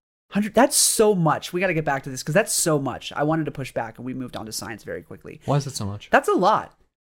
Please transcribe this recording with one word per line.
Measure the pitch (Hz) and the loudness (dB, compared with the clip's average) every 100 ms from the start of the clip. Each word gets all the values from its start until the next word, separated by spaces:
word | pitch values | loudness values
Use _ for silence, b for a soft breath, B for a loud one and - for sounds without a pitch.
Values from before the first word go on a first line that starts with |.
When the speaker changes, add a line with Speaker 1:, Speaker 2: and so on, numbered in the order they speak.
| _ _ _ | _ _ _
Speaker 1:
Hundred? | 202 208 | -2 2
That's | 214 277 - | 4 4 4
so | - - 214 | 2 4 4
much. | 190 160 123 - | 4 2 0 -4
We | 180 | -2
gotta | 190 | 0
get | 160 | 0
back | 156 135 | -2 -4
to | 139 | -4
this | 131 | -8
'cause | - | 0
that's | 160 220 | 2 2
so | - 175 151 | 0 2 2
much. | 135 90 - | 0 -6 -10
I | - | -2
wanted | 151 160 | 0 0
to | 151 | -2
push | - 123 | -6 -8
back | - 113 113 | -6 -6 -8
and | |
we | 123 | -10
moved | 127 123 98 | -8 -8 -10
on | 107 | -10
to | |
science | - 101 107 | -8 -10 -10
very | - 87 | -10 -10
quickly. | - 92 - - | -10 -18 -16 -10
Speaker 2:
Why | - 139 | 0 0
is | |
that | 135 - | 0 -6
so | 101 | -6
much? | 104 - | -8 2
Speaker 1:
That's | 226 277 | 2 4
a | |
lot. | 392 185 190 87 _ _ _ | 2 4 2 -2 _ _ _